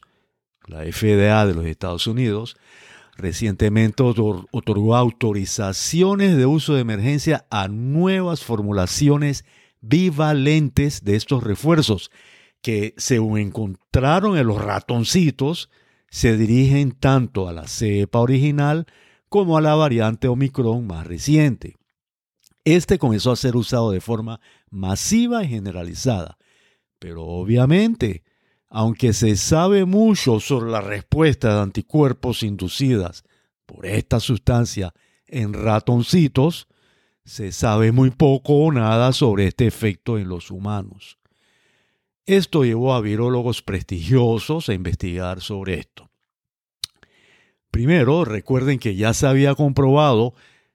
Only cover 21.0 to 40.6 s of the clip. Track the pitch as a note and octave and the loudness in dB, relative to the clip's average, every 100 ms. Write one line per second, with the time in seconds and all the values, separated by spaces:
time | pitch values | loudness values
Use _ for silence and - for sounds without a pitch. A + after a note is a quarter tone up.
21 | D#2+ E2+ C3+ D#3 D3+ A2 - - _ _ | -10 -6 2 4 2 0 -10 -20 _ _
22 | _ _ _ _ _ _ - E3+ - F#3+ | _ _ _ _ _ _ 2 2 2 0
23 | C3+ G#2+ B2 A#2+ B2+ A#2+ G#2+ B2 A2+ F#2 | 0 0 0 0 0 -2 -2 -2 -2 -2
24 | A2 A2+ A2+ A2+ _ _ _ G2+ F#2+ G2 | -4 -6 -8 -14 _ _ _ -8 -4 -4
25 | - A3 A#3+ A#3 E3+ A2+ G2 F2 F2 E2+ | 0 0 0 -2 -4 -6 -8 -8 -10 -6
26 | B2+ G#2 D#2+ - _ _ _ _ _ _ | -2 -2 -6 -14 _ _ _ _ _ _
27 | E2+ E2 E2 F2 F#2 A#2+ C3 F3 A3+ A3+ | -16 -12 -10 -6 0 2 4 4 2 -2
28 | A2 F2 _ _ _ _ _ A2 A2+ A2+ | -4 -6 _ _ _ _ _ -4 -2 0
29 | B2 G#2 A2+ G#2 - D#3 F#3 G3+ F#3 G3 | 0 2 2 0 0 2 2 2 2 2
30 | A3 G3 C3 A2 - C3+ A#2 A2 G2 G#2 | 2 2 2 0 0 -4 -2 -6 -6 -10
31 | - D3 D#3+ B2+ A#2 G#2 G2 A2 - D3+ | -2 2 2 2 0 0 0 -4 -2 2
32 | C#3 B2+ B2+ A#2 A2 G2+ F2+ - C3+ A2+ | 2 0 -4 -4 -4 -4 -6 -2 0 0
33 | F2 - _ _ _ _ - - F2+ G#2 | -2 -10 _ _ _ _ -20 -14 -6 -4
34 | - A#2+ - A#2 - A#2+ A#2 - F2+ - | -2 -2 0 -2 0 0 0 -4 -8 -10
35 | _ _ _ B2+ G#2 G2+ A2 G#2+ - A#2+ | _ _ _ -6 -6 -4 0 0 2 0
36 | A#2+ F3+ D3 - D3+ - - _ _ _ | 2 2 4 2 0 -2 -12 _ _ _
37 | _ _ - - G2 F2 A#2 G#2+ A2 A#2+ | _ _ -18 -12 -10 -2 0 2 4 4
38 | C3 B2+ D3+ C3+ - D3 D#3+ C3+ A2 A2+ | 4 4 4 4 2 2 2 2 2 2
39 | B2 C3 C3 G2 F#2+ - A#2 - A2 F#2 | 2 2 2 2 0 2 0 0 -4 -4
40 | - A2 F#2 F2+ - F#2 | -6 -6 -6 -10 -12 -10